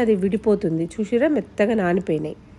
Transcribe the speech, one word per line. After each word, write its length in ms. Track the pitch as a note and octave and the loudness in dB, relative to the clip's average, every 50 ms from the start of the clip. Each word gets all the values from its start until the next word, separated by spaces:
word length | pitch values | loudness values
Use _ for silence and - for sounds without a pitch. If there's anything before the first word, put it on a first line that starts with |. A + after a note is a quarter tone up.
| A#3+ | 4
అది 100 | A3+ G#3+ F#3 F#3+ | 2 2 2 2
విడిపోతుంది. 580 | G3 G3+ G#3+ - A3 G3+ G3 - E3 D#3+ D#3+ E3 E3+ - | 0 -2 0 2 2 2 2 0 -2 -2 -2 -4 -4 -6
చూసిరా, 300 | - G#3+ G3 A#3+ A#3 C#4 D#4+ D4+ A#3 | -6 -4 -2 0 2 2 2 2 0
మెత్తగా 360 | - - - - G#3 G#3+ A3+ G#3+ | -2 -4 -2 0 0 2 2 2
నానిపోయినాయి. 540 | F#3 F3 F3 G3 F3+ - D#3+ D3+ D#3 D#3 - - - - - | 2 2 0 0 0 -2 -2 -2 -4 -6 -10 -12 -18 -20 -20